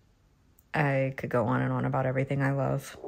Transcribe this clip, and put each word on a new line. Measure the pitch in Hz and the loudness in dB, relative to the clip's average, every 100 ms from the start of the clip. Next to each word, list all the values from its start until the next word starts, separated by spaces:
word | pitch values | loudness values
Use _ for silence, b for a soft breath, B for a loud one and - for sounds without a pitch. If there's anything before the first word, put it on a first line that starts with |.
| _ _ _ _ _ _ _ | _ _ _ _ _ _ _
I | 160 143 135 135 131 | 0 2 2 0 -4
could | 120 | -2
go | 123 117 | 0 2
on | 127 | 2
and | 131 | 2
on | 127 127 | 0 0
about | 131 131 | 0 0
everything | 131 135 139 | 0 0 0
I | 135 | 0
love, | 139 131 139 - - | 0 0 -2 -4 -12